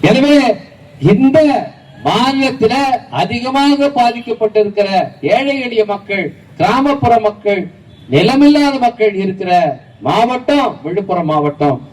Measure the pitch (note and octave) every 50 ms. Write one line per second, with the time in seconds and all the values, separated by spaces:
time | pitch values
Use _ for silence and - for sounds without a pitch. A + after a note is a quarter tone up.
0 | - - B3 C4 C4+ C#4+ D4 C#4+ C4 A#3+ G#3 - - - - - - - - -
1 | C3+ D3+ G3+ G3+ C4 C4+ C4+ D#4+ D#4 D4 C4+ G#3+ F#3 - - - - - - -
2 | - C#3 F3 G#3 A#3+ C4+ C4+ C4+ C4+ C4 B3 - A3 A3 A#3+ C4+ C#4 C4+ B3+ A#3+
3 | - - - B3 - - A#3+ A#3+ A#3+ B3+ C4 C#4 C#4 C#4+ C#4+ C#4+ C#4 C#4+ C#4 B3+
4 | A#3+ A#3+ A#3 A#3+ A#3+ - A3+ - A3 G#3+ G#3+ G#3+ G#3 G#3 G3+ G3+ G3+ G3 F#3+ F#3
5 | E3+ - - - - D3 G3 A#3 C4+ C#4 C#4 C4+ B3+ A#3+ A3+ A3 G#3 G3 G3+ G3
6 | - - G3+ G3 F3 C#3+ - - - - - - - F#3+ A3 C4+ C#4+ C#4+ C#4 C#4
7 | - A#3+ A#3 A#3 G#3+ G#3 G#3 - - G#3 G3+ F#3+ - F3 - - - - - -
8 | - - B2 D3 F3+ - B3+ C#4 C#4+ C#4+ D4 D4+ D4 C#4+ C#4 C4 B3 A#3+ A#3 -
9 | A3 G#3+ G3+ F#3+ G3 F#3+ - - F#3+ F3+ F3+ F3+ E3+ D#3 E3 - - - - -
10 | G2+ C3 D3+ G3+ A#3 A#3+ B3+ B3 - - C#4+ C#4+ B3+ A3 - - - D3+ F3 G3+
11 | G3 - F#3 F3 E3+ D#3 D#3 D3+ D3 D3 C#3+ - D3 D3 C3+ B2 - -